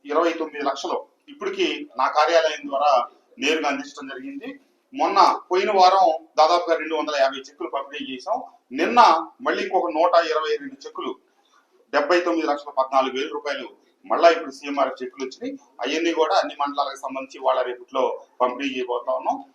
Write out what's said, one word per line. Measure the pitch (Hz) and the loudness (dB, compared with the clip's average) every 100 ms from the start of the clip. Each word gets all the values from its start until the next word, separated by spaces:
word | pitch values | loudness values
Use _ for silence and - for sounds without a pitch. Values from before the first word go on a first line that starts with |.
ఇరవై | 143 151 170 | -2 0 0
తొమ్మిది | 160 151 147 | -2 -6 -4
లక్షలు | 139 - 170 127 - _ - | -4 -4 -6 -6 -8 _ -20
ఇప్పటికి | - - - 165 143 147 - | -10 -8 -2 -2 -2 -8 -2
నా | 131 | 0
కార్యాలయం | 147 160 170 156 147 143 | 2 4 4 4 -2 -4
ద్వారా | 139 147 127 117 _ _ - | 0 4 4 2 _ _ -4
నేరుగా | 135 160 143 | -2 0 0
అందించడం | 135 135 - 135 | -4 -8 -14 -14
జరిగింది. | 139 135 139 254 - _ _ _ | -14 -12 -12 -14 -16 _ _ _
మొన్న | 135 165 196 160 - - | -2 2 6 4 4 -2
పోయిన | 180 202 | 0 2
వారం | 196 180 196 175 160 - - | 6 6 6 4 2 -4 2
దాదాపుగా | 156 175 170 160 | 4 4 2 -2
రెండు | 156 | -2
వందల | 156 147 143 | -4 -2 0
యాభై | 135 135 | 0 0
చెక్కులు | 131 _ 170 | -14 _ -6
పంపిణీ | 139 135 143 131 | -6 -8 -12 -10
చేశాం. | 127 - 247 - _ _ | -10 -6 -6 -6 _ _
నిన్న | 131 185 240 226 160 - _ | -4 2 6 6 6 -2 _
మళ్ళీ | 139 190 | -4 -2
ఇంకొక | 202 185 165 | -2 -2 -2
నూట | 156 175 170 165 | 2 4 4 2
ఇరవై | 156 156 147 | -2 -2 -4
రెండు | 139 135 156 | -6 -16 -16
చెక్కులు, | - 127 - _ _ _ _ _ _ _ | -10 -10 -10 _ _ _ _ _ _ _
డెబ్బై | 143 147 175 | -2 2 2
తొమ్మిది | 175 160 151 | 2 0 0
లక్షల | 143 147 | -2 -4
పద్నాలుగు | 135 131 135 131 131 | -4 0 2 0 -2
వేల | 151 | -6
రూపాయలు | 147 147 135 113 - _ _ 92 | -6 -6 -8 -10 -18 _ _ -4
మళ్ళా | 120 165 | 4 4
ఇప్పుడు | 160 135 | 4 -4
సీఎంఆర్ఎఫ్ | - 143 139 131 - | -10 -6 -2 -2 -4
చెక్కులు | - - | -12 -8
వచ్చినాయి. | - - 254 277 _ - | -10 -8 -12 -12 _ -10
అవన్నీ | 127 156 170 | -4 -2 -2
కూడా | 156 156 | 0 2
అన్ని | 190 143 143 | 2 0 -4
మండలాలకు | 143 139 135 139 | -4 -2 -4 -6
సంబంధించి | 135 135 135 143 131 | -10 -10 -12 -4 0
వాళ్ళ | 131 | 0
రేపట్లో | 123 123 - 135 120 - - _ | -2 -6 -6 -2 -2 -4 -14 _
పంపిణీ | 123 135 139 127 | -2 -2 -6 -4
చేయబోతా | 123 120 131 | -4 -4 -4
ఉన్నాం. | 127 135 139 - | -4 -4 -6 -10